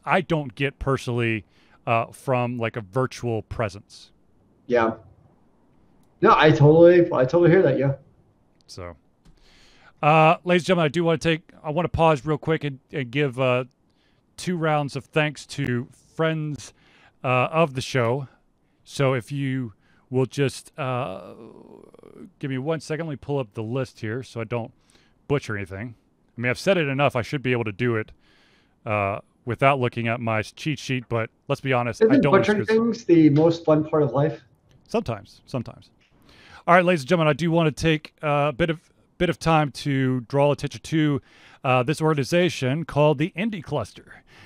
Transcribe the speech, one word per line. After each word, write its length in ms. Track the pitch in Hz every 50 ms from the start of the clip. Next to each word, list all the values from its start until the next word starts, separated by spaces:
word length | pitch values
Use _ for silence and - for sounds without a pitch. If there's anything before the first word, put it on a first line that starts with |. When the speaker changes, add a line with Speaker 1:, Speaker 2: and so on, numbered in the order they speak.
| _
Speaker 1:
I 160 | 143 147 190
don't 340 | 156 - 170 151 147 127 -
get 240 | - 139 139 - _
personally, 640 | - 135 135 123 - - 120 120 120 113 113 107 - _ _ _ _ _ _ _ _
uh, 200 | - 117 113 117
from, 500 | - 107 - - - 131 123 123 120 123
like, 200 | 120 113 113 -
a 40 | 120
virtual 640 | 107 92 95 131 131 120 - - - 120 113 110 -
presence. 680 | - - - 117 104 85 104 - _ - - - _ _ _ _ _ _ _ _ _ _ _ _
Speaker 2:
Yeah. 280 | - 120 117 113 110 113 - - - - _ _ _ _ _ _ _ _ _ _ _ _ _ _ _ _ _ _ _ _ _ 175
No, 120 | 214 214
I 160 | 131 147 156
totally, 500 | 147 - 135 147 156 165 170 175 180 180 170 175 151
I 120 | 123 131
totally 240 | 131 - 175 175 160
hear 100 | 170 190 180
that, 160 | 143 127 117
yeah. 180 | 135 139 139 - - _ _ _ _ _ _ _ _ _ _ _ _
Speaker 1:
So, 300 | _ - - 90 87 82 - _ _ _ _ _ - - _ _ _ _ _ _ _ _ _ _ - _ _ -
uh, 340 | 147 156 160 156 160 175 - -
ladies 180 | 175 180 180 143
and 40 | -
gentlemen, 180 | 190 175 160
I 20 | 151
do 160 | - 170 170
wanna 140 | 165 165 151
take, 320 | - 165 165 160 - _ _ - -
I 80 | 160
wanna 180 | 147 165 175 151
pause 360 | - 135 165 160 156 135 113
real 140 | 151 151 123
quick 260 | - 156 160 151 -
and, 140 | 147 135 127 _ _
and 200 | - 131 135 120
give, 280 | 113 143 147 139 117 127
uh, 260 | 135 127 123 127 131 127 _ _ _ _ _ _ _ _ _ _ _ _ _ -
two 180 | - 175 185
rounds 400 | 170 160 160 156 147 147 139 -
of 80 | 139 -
thanks 400 | - _ 160 151 - 131 - -
to 420 | - - - 139 131 123 120 131 - - _ _ _ _
friends, 580 | - 160 160 160 160 151 151 147 - - - - _ _ _ _ _ _ _ _ _ -
uh, 260 | 131 127 127 123 - -
of 220 | 156 170 151 131
the 80 | 131 -
show. 460 | - - 135 120 113 123 143 139 - _ _ _ _ _ _ _ _ _ _ _
So 280 | - - - 139 131 135
if 180 | 127 - -
you 440 | 143 139 139 135 131 135 127 113 98 _ _ _ _ _ _ _
will 180 | 123 127 131
just, 500 | - - 143 143 131 - - - - _ -
uh, 560 | 147 127 127 123 135 - 95 - - 101 107 110 117 113 - - - - - - - - - - - 50 50 - 240 202 _ _
give 120 | - 139
me 60 | 135
one 240 | 131 131 151 160 156
second, 260 | - - 156 151 165
let 60 | 160 143
me 40 |
pull 220 | 120 - - 143 139
up 140 | 131 104 _
the 100 | 117 110
list 380 | 107 120 135 131 - - -
here 220 | - 107 110 131 127
so 180 | - - 117
I 40 | 113
don't 280 | 107 123 120 113 - - _ _ _ _ _ _ _ _ _ _ _
butcher 280 | 143 139 - - 110
anything. 380 | 101 98 90 95 95 110 127 113 - _ _ _ _ _ _ _
I 40 | -
mean, 80 | 117 123
I've 80 | 120 -
said 200 | - 180 196 180
it 100 | 156 139
enough, 260 | 135 135 147 127 -
I 80 | 127 110
should 200 | - - 147 117
be 100 | 123 127
able 120 | 117 117
to 80 | 110 101
do 240 | - 123 123 117
it, 160 | 110 110 - - _ _ _ _ _ _ _ _ _ _ _ _ _ _
uh, 320 | 120 107 104 101 98 101 120 - _ _ _ _
without 320 | 123 113 - 143 135 147 135
looking 300 | 123 120 - 120 113 117
at 120 | 113 127
my 200 | 120 113 110 110
cheat 380 | 104 - - - - 160 143 -
sheet, 260 | - - 135 127 120 -
but 200 | 123 117 110 - - _ _ -
let's 120 | 139 -
be 120 | - 135 131
honest, 280 | 123 120 120 110 - 220
I 40 |
Speaker 2:
Isn't 160 | - 135 139 -
Speaker 1:
don't 100 | 139 165
Speaker 2:
butchering 280 | 190 - 196 214 202
Speaker 1:
understand. 200 | - - 220 220 233 233 220
Speaker 2:
things 100 | - -
the 240 | - 170 160 156 151
most 340 | 139 151 160 170 165 165 -
fun 200 | - 156 151 156 151
part 140 | - 156 147
of 100 | 127 117
life? 280 | 143 143 156 - - - _ _ _ _ _ _ _ _ _
Speaker 1:
Sometimes, 540 | - 240 - - 117 101 98 - - _ _
sometimes. 460 | _ - 151 - - - - - _ _ _ _ _ _ _ _ _ - - - - - - -
All 80 | - 170
right, 100 | 185 180
ladies 180 | 175 185 160 131
and 60 | 123
gentlemen, 180 | 185 170 160 151
I 60 | 147
do 160 | 120 165 170
wanna 200 | 160 170 165 156 127
take 420 | - - 160 156 151 - - - _ -
a 300 | 151 143 147 143 151 135
bit 180 | 110 170 165
of 100 | 156 165 - _ _ _ _ _ _ _ 175
bit 60 | 170
of 80 | 165 -
time 340 | - 160 160 156 151 139 -
to 480 | - - 147 139 135 135 131 127 127 117 -
draw 240 | - 139 143 147 139
attention 300 | - - 139 - 113 -
to, 400 | - 156 160 151 151 143 127 - _ _ - - - - _ -
uh, 180 | 139 127 127 123
this 200 | 117 156 - 160
organization 840 | 156 160 143 131 - 170 175 180 170 - - 135 123 135 165 165
called 320 | - - 143 147 151 156
the 160 | 127 151 185 -
Indie 300 | - 202 233 208 165 -
Cluster. 580 | - 151 139 107 - - - - - - - _ _ - - -